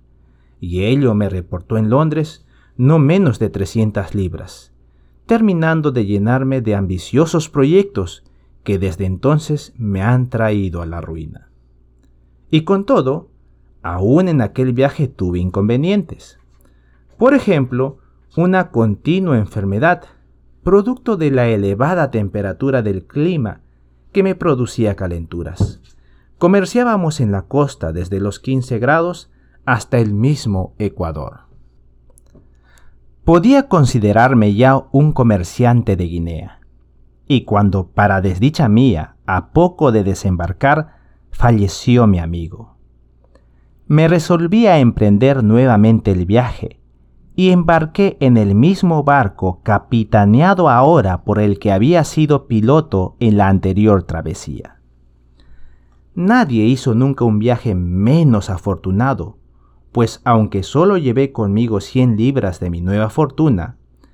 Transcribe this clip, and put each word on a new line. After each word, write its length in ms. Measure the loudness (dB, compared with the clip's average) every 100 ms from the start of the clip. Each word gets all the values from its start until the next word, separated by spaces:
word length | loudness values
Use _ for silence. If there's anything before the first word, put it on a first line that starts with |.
| _ _ _ _ _ -16
y 260 | -8 -4 -2
ello 280 | 0 0
me 160 | 0 -2
reportó 480 | -6 -10 -12 -6 -4
en 120 | 0
Londres 560 | 0 0 -2 -6 -10 _ _ _ -2
no 200 | 2 4
menos 400 | 4 2 0 0
de 100 | -4
trescientas 680 | -4 -6 -2 -2 -4 -6 -6
libras, 580 | -6 -8 -16 -20 _ _ _ _ _ _ -4
terminando 640 | 0 2 0 0 0 -2
de 140 | -2 -2
llenarme 560 | -2 0 0 -2 -2
de 140 | -2 -2
ambiciosos 760 | -2 -6 -4 0 0 -2 -4
proyectos 720 | -2 2 2 0 -4 -8 -10 _ _ _ _
que 160 | -6 -4
desde 260 | -4 -4 -6
entonces 680 | -2 0 -2 -2 -8 -8 -10
me 240 | -6 -2
han 280 | 0 0 -2
traído 520 | -4 -2 -2 -4 -6
a 60 | -10
la 120 | -10
ruina. 520 | -12 -12 -14 -18 _ _ _ _ _ _ _ _ _ _ -2
Y 120 | -2
con 240 | 0 -2 0
todo, 440 | 0 0 -4 -8 _ _ _ _ _
aún 440 | -10 -4 2 2 2
en 140 | 0
aquel 320 | -2 -2 -4
viaje 340 | 0 -2 -2 -6
tuve 300 | -4 -6 -4
inconvenientes. 1000 | -4 -2 -2 0 0 -2 -4 -12 -20 _ _ _ _ _ _ _ _ 0
Por 180 | 2 2
ejemplo, 640 | 2 0 0 -2 -4 -6 _ _ _ -2
una 360 | 0 0 0
continua 640 | 0 0 -2 -2 -2 0 -2
enfermedad, 680 | -2 -6 -4 0 0 -2 -6 _ _ _ _ _
producto 520 | 0 2 2 -6 -4 -2
de 140 | 0
la 180 | 0 0
elevada 600 | 0 -2 -2 -2 -2 -2
temperatura 720 | -2 -4 -6 -6 -4 -2 -2
del 240 | -2 -6 -8
clima 560 | -4 -4 -2 -6 -10 _ _ _ _ _
que 120 | -2
me 100 | -2
producía 640 | 0 -2 -2 -2 -2 -2 -2
calenturas. 840 | -6 -8 -10 -10 -10 -4 -6 -6 _ _ _ _ _ -2
Comerciábamos 800 | 2 2 0 -2 0 -2 -4 -2
en 120 | -2
la 120 | -2
costa 500 | -4 -2 -2 -4 -8
desde 260 | -8 -6 -4
los 200 | -6 -8
quince 400 | -6 -6 -4 -4
grados 500 | -2 0 -2 -8 -18 _ _ _ -4
hasta 320 | -4 -2 -2
el 160 | 0
mismo 600 | 0 -2 -2 -4 -4 -6 -6
Ecuador. 640 | -8 -6 -8 -8 -12 -16 _ -20 _ _ _ _ _ _ _ -20 _ _ _ _ -20 _ _ _
Podía 440 | 2 4 4 4 4
considerarme 840 | 2 2 2 2 4 4 4 2
ya 320 | 4 2 2 0
un 200 | 0 0
comerciante 840 | 2 2 2 -2 0 2 2 0 -2
de 80 |
Guinea, 560 | -2 -6 -8 -8 -12 -20 _ _ _ _ _ _ -2
y 180 | -2 0
cuando, 420 | 0 2 0 -4
para 340 | 0 0 2
desdicha 480 | -2 0 -2 0 2
mía, 460 | 4 2 0 -4 _ -6
a 260 | -4 -2
poco 400 | 0 0 2 0
de 120 | 2
desembarcar, 920 | 0 -2 -2 -4 -4 -2 0 0 -2 _ _ _ -14
falleció 720 | 0 2 2 0 -2 0 2 4
mi 140 | 2
amigo, 580 | -2 -8 -10 -14 -20 _ _ _ _ _ _ _ _ _ _ _ 0
me 200 | 2 4
resolví 600 | 2 2 0 2 2 4
a 100 | 6
emprender 640 | 4 2 2 4 4 2
nuevamente 680 | 2 4 4 4 4 4 0
el 160 | -2 0
viaje, 520 | 0 0 -6 -12 -14 _ _ _ _ _ 0
y 140 | 2
embarqué 680 | 2 2 0 0 -2 -2 2
en 180 | 2 4
el 160 | 4
mismo 500 | 4 2 2 0 0
barco 580 | 2 2 0 -2 -6 -4
capitaneado 1080 | -2 -2 0 -2 2 2 4 4 4 4 2
ahora 540 | 4 4 4 2 -2
por 160 | -2 0
el 180 | 0 0
que 140 | 0
había 320 | 2 2 2
sido 420 | 0 0 0 0 0
piloto 720 | 0 2 2 2 -2 -4 -2
en 180 | 0 2
la 120 | 2
anterior 540 | 2 0 2 2 2
travesía. 760 | 0 -8 -8 -10 -12 -16 -16 _ _ _ _ _ _ _ _ -20 -20 -20 _ _ _
Nadie 520 | -4 0 2 2 2 2
hizo 280 | 0 0
nunca 320 | 0 0 0 0
un 140 | 0
viaje 340 | 0 -2 -2
menos 800 | -4 -2 0 2 4 4 2 -2
afortunado, 880 | -8 -6 -6 -4 -2 -2 -4 -8 -14 _ _ _ _ _
pues 280 | -2 -2 -2 0
aunque 360 | 2 2 -2
solo 360 | -4 0 2 0
llevé 340 | -2 0 -2
conmigo 480 | -2 -2 0 0 -2
cien 380 | -4 0 2 2
libras 420 | 0 0 -4 -6
de 100 | -8
mi 120 | -6
nueva 280 | -2 -2 -2
fortuna, 680 | -2 -4 0 0 0 -4 -14 _ _ _